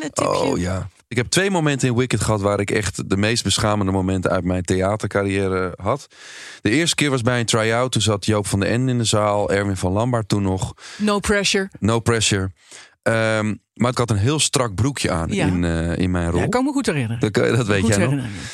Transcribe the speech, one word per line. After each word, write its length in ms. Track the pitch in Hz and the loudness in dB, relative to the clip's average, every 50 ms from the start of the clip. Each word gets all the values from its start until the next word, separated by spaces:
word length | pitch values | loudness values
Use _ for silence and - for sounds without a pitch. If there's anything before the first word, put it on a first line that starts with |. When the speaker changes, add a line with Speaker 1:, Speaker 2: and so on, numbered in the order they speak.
Speaker 1:
eh, 60 | 311 294 | -8 -6
tipje? 200 | - - - - - - | -4 -2 0 0 0 0
Speaker 2:
Oh, 200 | - - 85 87 | 0 0 0 0
ja. 300 | 87 90 95 92 92 95 _ _ _ - | -2 -2 -4 -4 -6 -8 _ _ _ -6
Ik 80 | 113 | -2
heb 100 | 123 117 | -2 0
twee 240 | - - 175 190 202 | 2 2 2 2 2
momenten 380 | 190 170 156 147 139 127 - 131 | 2 2 2 2 0 2 0 0
in 60 | 117 | 2
Wicked 240 | 117 127 123 - 104 | 2 0 0 0 -2
gehad 200 | - - 107 101 | 0 0 0 2
waar 200 | 95 101 101 98 | 2 2 2 2
ik 100 | 101 101 | 0 0
echt 400 | - 107 101 - - - - 78 | 0 -2 -2 -2 -4 -6 -4 -2
de 60 | 98 | 0
meest 260 | 98 104 107 120 113 - | 0 2 2 0 0 0
beschamende 480 | 98 - - 117 107 104 107 95 95 | 0 0 0 2 0 2 2 0 0
momenten 380 | 95 95 92 95 95 92 90 - | 0 0 2 2 0 0 0 0
uit 140 | 87 92 87 | 0 0 0
mijn 180 | 92 90 92 | 0 0 -2
theatercarrière 1080 | 87 - 92 92 92 98 107 107 - 101 - 104 101 101 95 98 98 95 95 92 92 90 85 - | 0 0 0 0 2 0 0 -2 -4 -2 -2 0 0 0 0 0 0 0 0 -2 -2 -4 -6 -6
had. 240 | 92 101 131 147 - - - - - - - - - - - - | -2 -2 -2 -2 -6 -16 -20 -20 -20 -20 -18 -18 -18 -18 -16 -4
De 100 | - 104 | 0 2
eerste 240 | 110 151 175 160 - | 2 2 2 0 0
keer 140 | - 147 147 | 0 0 0
was 120 | 135 131 | 0 0
bij 180 | 110 127 123 120 | 0 0 0 0
een 60 | 120 | 0
try-out. 460 | - - 113 110 113 113 120 127 127 | 0 2 2 2 2 2 0 0 0
Toen 100 | - 117 | 0 0
zat 240 | 101 107 104 98 - | 0 0 0 0 0
Joop 200 | 107 107 104 101 | 0 0 0 0
van 140 | - - 98 | 0 0 0
den 80 | 95 87 | 0 0
Ende 220 | 107 123 131 131 | 0 0 0 0
in 60 | 123 120 | 0 0
de 60 | 113 | 0
zaal. 460 | 104 117 104 107 104 101 104 101 - | 2 2 2 2 2 2 2 2 2
Erwin 240 | 95 101 101 101 95 | 0 0 0 0 -2
van 160 | 87 - 90 | -2 -2 0
Lambaert 360 | 95 104 117 127 123 117 104 - | 0 0 0 0 0 -2 -2 -2
toen 140 | 107 104 | -2 0
nog. 320 | 98 95 95 95 - - - - - - - | 0 0 -2 -2 -4 -8 -10 -14 -18 -18 -8
Speaker 1:
No 220 | - 208 208 208 202 | -4 -2 0 0 0
pressure. 520 | - - 208 202 196 - - 196 196 196 - - | 0 0 0 0 2 0 0 0 -2 -4 -6 -4
Speaker 2:
No 220 | - 107 113 117 | 0 0 0 2
pressure. 520 | 110 120 117 113 104 - 104 98 95 95 - _ _ - - - - - _ _ | 2 2 0 2 2 0 0 0 -2 -4 -6 _ _ -20 -20 -20 -20 -20 _ _
Ehm, 520 | - 110 113 113 110 110 110 110 107 107 101 - _ _ _ | -2 0 0 2 2 2 0 0 0 -2 -4 -6 _ _ _
maar 160 | - 110 123 | -2 0 0
ik 80 | 123 - | 2 0
had 120 | 120 - | 0 0
een 60 | 110 | 2
heel 220 | 98 101 131 156 147 | 2 2 2 2 2
strak 360 | - - - - 123 117 92 | 0 0 0 0 -2 -2 0
broekje 360 | 90 117 143 131 - - - | 0 -2 -2 0 -2 -2 -2
aan 180 | - 80 80 - | 0 0 -2 -2
Speaker 1:
Ja. 140 | 208 190 - | -2 0 0
Speaker 2:
in, 180 | 92 90 87 87 | 0 2 0 0
eh, 320 | 85 82 82 82 85 82 - | 0 0 0 0 -2 -2 0
in 120 | 90 92 | 0 0
mijn 200 | 90 87 85 82 | 0 0 0 0
rol. 80 | 85 87 | 0 0
Speaker 1:
Ja, 60 | 90 | 0
ik 60 | - | 0
kan 140 | 226 247 262 | 0 0 0
me 80 | 294 | 0
goed 140 | 262 285 247 | 0 -2 -2
herinneren. 340 | 226 170 143 117 107 117 117 | 0 0 -2 -2 -2 -2 -2
Speaker 2:
Dat, 100 | - 107 | -2 0
kan, 260 | 101 120 123 120 113 | 2 2 2 2 2
dat 100 | 120 120 | 2 2
weet 140 | 98 104 98 | 2 2 2
Speaker 1:
Goed 80 | 92 - | 2 2
Speaker 2:
jij 100 | 104 98 | 2 2
nog. 100 | - 135 | 2 2
Speaker 1:
herinneren, 300 | 143 139 123 107 101 95 - - | 0 -2 -4 -6 -10 -10 -12 -12